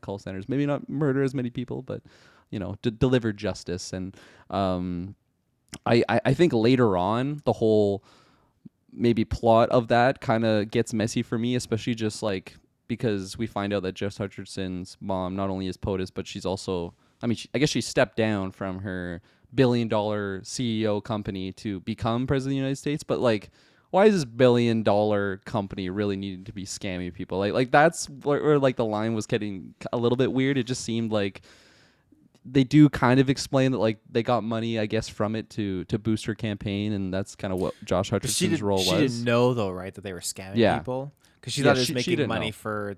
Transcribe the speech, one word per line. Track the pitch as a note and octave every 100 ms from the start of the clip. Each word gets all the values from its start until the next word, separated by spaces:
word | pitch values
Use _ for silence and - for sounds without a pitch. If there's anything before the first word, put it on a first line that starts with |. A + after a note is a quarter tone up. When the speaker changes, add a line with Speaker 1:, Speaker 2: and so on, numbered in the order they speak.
Speaker 1:
call | - G2+
centers. | - F#2+ G2+
Maybe | C3 C#3+
not | C#3+ -
murder | C#3 D3+ C3
as | C3+
many | C3+ B2
people, | B2 B2 B2
but, | C3 G#2 - - - _ _
you | A2+
know, | F#2 G2
d-, | A#2+
deliver | A2 C3 B2+ A2+
justice. | G#2 G#2 - - F2+ -
And, | F#2+ F#2 - - - -
um, | F#2+ F#2+ F2+ F2+ F2 F#2 - _ _ _ _ _ - -
I, | A#2+ -
I, | A2+ B2
I |
think | C3+ F3
later | B2 A2+ B2+ A#2 F2+
on, | F#2 A2+ C3+ D3 C3
the |
whole | A2+ A2 G#2+ G2+ G2 - _ _ _ _ _ - _ _
maybe | - A#2+ A2
plot | A2 - A#2 A2+ A#2+
of | B2 A2+
that | A#2+ B2 C#3
kinda | - A2+ A2+ G#2+ G#2+
gets | A#2+ A2+
messy | A2 - B2
for | A#2 A#2
me, | A#2+ B2
especially | - A2 B2+ A2+
just, | A2 -
like, | A2 F#2+ - - _ _ -
because | A#2 A#2+ G2+ F#2+ A2
we | A2+
find | G2+ G2+
out | G2+
that | F#2 F#2
Jess | G2 -
Hutcherson's | G2+ - F#2+ - F#2 F2+ F#2 -
mom | G2 F#2+ F2+
not | G2 G2
only | F#2+ F#2
is | F2+
potus, | - F#2+ F#2
but | - -
she's | G2+ F2+
also, | F#2+ - F2+ E2+ - _ _
I | A#2+
mean, | A2
she, | -
I | B2
guess | D3
she | C3
stepped | - - B2 -
down | A2 G#2 F#2+
from | - G2 F#2
her | G2+ F#2 F2+ F2 - _ _ A#2+
billion | B2+ A#2+ A2+
dollar | G#2+ G#2+ G#2 G2+ F#2+
C | G2+ - B2 A2
E | G#2+
O | G#2
company | - G#2+ G#2 F#2+ F#2+
to | - A2 F#2+
become | G2+ G#2+ A#2+ A#2 B2+
president | C#3 C3+
of |
the | C3+
United | C3+ C3+
States. | D3 D3+
But, | - A#2+
like, | A#2+ G#2+ - _ _ _ _
why | F3+ A3
is |
this | G3 B2+
billion | A#2 B2+ A#2+ A#2 A2+
dollar | A2 G#2 G#2+ G#2 G2+ F#2+ -
company | A2+ G2 G#2 F#2
really | G2 G#2 G2
needing | G2 F2+
to | G2
be | G2+ F#2+
scamming | - G2+ F#2 F2+
people? | E2+ F#2 F#2
Like, | G2+
like, | A#2+ C3
that's | D3 D#3+ - -
where, | C#3 C#3 C#3+
where, | C#3+ D3
like, | C3+ B2+
the |
line | A2+ G#2+ A2
was | A2+ G#2
getting | A#2 G#2 F#2+ A#1+ - -
a | A#2+
little | A#2+ B2
bit | B2
weird. | B2+ C3 C#3
It |
just | A#2 B2+
seemed | - A#2 A2+
like | G#2+ G2+ - - - _ _ _ _ _ _ _ _
they | B2+ C3+ B2+
do | D3+ D3
kind | - B2 C3
of | C3
explain | C3 - C#3 C3
that, | B2
like, | A2 G#2+ _
they | A#2
got | A2 A#2
money, | G#2+ A2+ A#2 A2+
I | G#2+
guess, | A2 -
from | - G#2 A2
it | -
to, | - G2+ F#2 E2
to | A2
boost | A2 A2 -
her | G#2
campaign, | A2 G2+ G#2 G2+ G#2
and | G#2 F#2+
that's | F#2+ G2 -
kinda | G2+ F2+
what | F2+ - -
Josh | F2+ F#2+
Speaker 2:
But | G2+ -
she | G2+ F#3
Speaker 1:
Hutcherson's | D#3+
Speaker 2:
did, |
Speaker 1:
role | G2+ F#2+
Speaker 2:
she | F#2
Speaker 1:
was. | F#2
Speaker 2:
didn't | C3 A#2
know, | A#2+ A#2+ B2
though, | A#2+ G2
right, | F#2 F#2+
that | G2
they | G2
were | F2
scamming | - - F#2+ G#2
Speaker 1:
Yeah. | G#2 D2
Speaker 2:
people? | F2 B2+ C#3+ - _ _
'Cause | -
she | C#3+
Speaker 1:
Yeah, | C#3+
Speaker 2:
thought | C3
it |
was | B2+
Speaker 1:
she, |
she | B2+
Speaker 2:
making | A#2+ E3
Speaker 1:
didn't | A#2+
Speaker 2:
money | A2+ A2
Speaker 1:
know. |
Speaker 2:
for | G#2 G#2+ G#2+ G2+